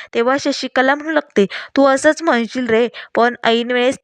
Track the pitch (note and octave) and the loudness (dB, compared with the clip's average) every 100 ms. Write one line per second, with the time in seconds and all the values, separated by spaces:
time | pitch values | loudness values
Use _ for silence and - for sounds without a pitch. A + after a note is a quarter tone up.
0 | - A#3 A#3 C#4 D4 C4+ C4 C4 C4 D4 | -8 -2 0 0 -2 -4 -4 0 0 0
1 | D4+ D4+ - - G3 - - - C4+ C4+ | -2 -4 -2 -2 -2 -4 -4 2 4 4
2 | D4+ D4+ E4 B3 A3+ B3+ B3 A3 A#3+ - | 2 2 0 -2 -2 -6 0 0 0 -6
3 | - A3+ A#3+ A#3+ - A#3 A#3+ B3 B3 C4+ | -6 0 0 0 0 0 0 0 0 -2